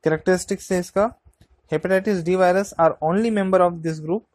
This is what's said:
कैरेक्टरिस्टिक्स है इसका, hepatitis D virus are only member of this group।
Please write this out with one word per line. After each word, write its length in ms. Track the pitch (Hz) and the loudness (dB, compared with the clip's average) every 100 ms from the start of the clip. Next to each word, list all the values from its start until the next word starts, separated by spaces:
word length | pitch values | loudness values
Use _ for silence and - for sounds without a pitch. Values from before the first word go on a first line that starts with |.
कैरेक्टरिस्टिक्स 680 | 160 156 185 185 - 190 - | 0 0 0 -2 -2 -8 -4
है 80 | 185 | -4
इसका, 320 | 175 196 220 - _ _ _ _ _ | -2 -2 -2 -4 _ _ _ _ _
hepatitis 460 | 156 180 190 190 190 165 | -4 0 0 0 -2 0
D 100 | 185 | 2
virus 340 | 180 185 202 - | 4 2 -2 2
are 180 | 160 - | 2 2
only 280 | 156 190 226 214 | -2 0 0 0
member 240 | 190 185 | 0 2
of 160 | 180 170 | 2 0
this 140 | 160 156 | -6 -6
group। 240 | 156 202 _ | -4 -6 _